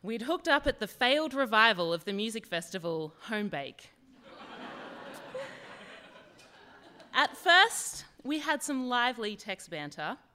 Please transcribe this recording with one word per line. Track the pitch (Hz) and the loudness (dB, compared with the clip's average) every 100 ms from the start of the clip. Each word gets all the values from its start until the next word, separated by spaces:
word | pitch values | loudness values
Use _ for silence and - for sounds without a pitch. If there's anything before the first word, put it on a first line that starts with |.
We'd | 190 226 | -4 -4
hooked | 247 349 339 | -2 -2 2
up | 294 294 | 4 2
at | - | -2
the | 208 | -6
failed | - 254 294 311 | 0 4 4 2
revival | 262 254 214 226 180 170 | 0 4 6 6 6 0
of | 170 202 | 0 -2
the | |
music | 202 220 220 - | -2 -2 -4 -4
festival, | 170 170 190 170 160 156 - | -6 -4 -6 -4 -4 -6 -10
Home | - 214 208 | -6 -4 -2
Bake. | 151 135 - - _ _ - - - - - - - - - 554 523 - 523 539 - - - - - - - - - - - - - - - - | -4 -8 -12 -20 _ _ -20 -20 -18 -16 -14 -14 -14 -14 -14 -14 -14 -12 -10 -10 -14 -16 -18 -18 -18 -20 -20 -20 -20 -20 -20 -20 -20 -20 -20 -2
At | 247 285 - | 2 2 2
first, | - 349 440 - - - - - | 8 8 8 4 -6 -8 -14 -10
we | 254 302 | -4 -2
had | 294 294 | 0 -2
some | - 269 254 | 0 -2 0
lively | 247 240 233 214 208 | 2 2 0 -6 -6
text | 220 185 - | -8 -10 -8
banter. | 160 147 156 156 262 _ | -8 -8 -6 -6 -6 _